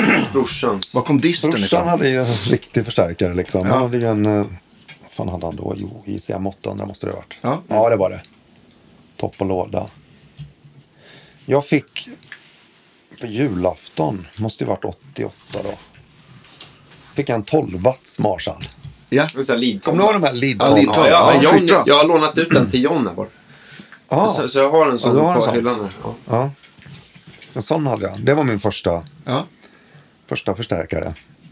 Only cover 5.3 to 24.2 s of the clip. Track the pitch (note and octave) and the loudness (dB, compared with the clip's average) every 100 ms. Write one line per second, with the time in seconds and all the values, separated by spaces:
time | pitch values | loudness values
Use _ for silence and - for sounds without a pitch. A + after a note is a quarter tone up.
5.3 | F2 E2+ - - G2+ F#2+ - G2+ G2 - | -6 -8 -8 -8 -8 -10 -12 -12 -10 -8
6.3 | G2 G2 - G2+ G2+ G2+ G2 F#2+ F#2+ - | -6 -8 -8 -10 -8 -10 -10 -10 -10 -14
7.3 | - A#2+ D3 - G#2+ A#2 G#2+ F#2 F#2 - | -10 -6 -6 -2 0 2 2 -2 -4 -16
8.3 | _ _ _ _ _ _ _ _ - A2+ | _ _ _ _ _ _ _ _ -10 -10
9.3 | - G2 F#2 F2+ G2 G2 - _ _ - | -6 -4 -4 -6 -8 -10 -16 _ _ -20
10.3 | - - _ - - _ _ - - - | -20 -20 _ -20 -20 _ _ -20 -20 -20
11.3 | _ C3+ C3+ - D3 - - - - - | _ -2 -2 0 -2 -2 -12 -16 -18 -20
12.3 | - - _ _ _ _ _ _ - A#2+ | -20 -20 _ _ _ _ _ _ -14 -8
13.3 | G#2+ C#3 F2+ F2+ E2 - - D#3 G2+ F2 | -2 -2 0 -2 -4 -8 -4 -4 -4 -10
14.3 | - A2 - B2 F#2+ G#2 - C#3 C3+ G#2+ | -8 -8 -6 -6 -6 -8 -12 -14 -10 -10
15.3 | - - G#2 G2+ - - - _ - - | -10 -14 -10 -10 -12 -18 -20 _ -20 -20
16.3 | - - - - - - - - - C#3 | -20 -20 -20 -20 -20 -20 -20 -10 -6 -2
17.3 | A#2 G#2 D#3 G#2+ F2+ A#2 - - - G#2+ | -4 0 0 0 0 0 0 -4 -2 -2
18.3 | F2+ - - - - - - - C3 D#3 | -2 -6 -8 -12 -16 -20 -20 -2 0 0
19.3 | C3+ C3+ A#2+ B2 G3 E3 E3 G#3 G#3 D3 | -2 -2 0 0 -2 -2 2 2 4 0
20.3 | B2 C3+ - C#3 D3+ - - C#3 E3+ - | 0 -2 2 4 6 6 6 6 6 6
21.3 | - D3+ F#3 E3+ F#3 - D3 D#3 E3 D3+ | 6 6 6 6 4 6 4 6 4 2
22.3 | D#3+ E3 C#3+ G2+ B2+ C#3+ E3 G2+ F2+ G2+ | 0 2 2 2 2 2 0 -2 -4 -10
23.3 | - - - - - - - - C#3 | -14 -20 -20 -20 -20 -20 -20 -2 2